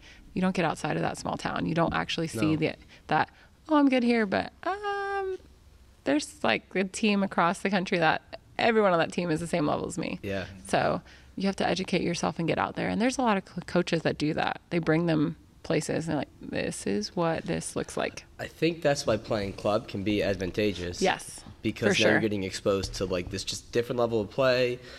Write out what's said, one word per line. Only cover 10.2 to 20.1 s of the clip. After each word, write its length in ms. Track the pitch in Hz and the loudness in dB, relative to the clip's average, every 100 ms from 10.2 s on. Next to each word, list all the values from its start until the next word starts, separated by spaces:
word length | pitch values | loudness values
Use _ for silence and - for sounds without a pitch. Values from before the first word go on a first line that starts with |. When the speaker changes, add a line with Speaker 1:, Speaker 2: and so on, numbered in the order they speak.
Speaker 2:
Yeah. 220 | 101 98 90 - - | -6 -6 -6 -12 -2
Speaker 1:
So 340 | 165 - 170 - - - - | 2 2 0 -6 -20 -16 -4
you 120 | 196 | -2
have 80 | 190 | 0
to 100 | - | -2
educate 340 | 175 185 180 | -2 0 0
yourself 380 | 180 170 175 160 | 0 -2 -2 -2
and 80 | 165 | -2
get 100 | - | 0
out 180 | - - | 0 -2
there. 140 | 175 | -4
And 120 | 185 | 0
there's 160 | 240 254 | 0 0
a 40 | |
lot 160 | 247 196 | 0 0
of 80 | - | -2
co-, 160 | - - | -10 -2
coaches 360 | 180 175 170 | 0 2 0
that 140 | 156 - | 0 0
do 160 | 151 | -2
that. 280 | - - - - | 0 -2 -4 -4
They 100 | 170 | -2
bring 260 | 160 160 170 | 2 2 4
them 300 | 156 151 160 - - | 2 0 -2 -14 -12
places 440 | - 160 - - 160 | -2 -2 0 -2 -2
and 60 | |
they're 40 | - | -4
like, 100 | - - | -6 -10
"This 460 | - - - - - | -8 -4 -4 -4 -2
is 280 | 202 208 - | -2 -2 -2
what 300 | 165 160 - | -2 -2 -4
this 300 | 165 - - | -4 -4 -6
looks 200 | - - | -6 -4
like." 300 | - - - - | -4 -6 -16 -14
Speaker 2:
I 80 | - | -12
think 340 | - 160 165 | -2 -2 2
that's 240 | 147 143 - | 0 0 2
why 120 | 110 | 0
playing 360 | - 113 98 | 0 -2 -2
club 340 | 95 107 107 131 | -2 0 0 0
can 160 | 101 | -4
be 200 | 98 | 0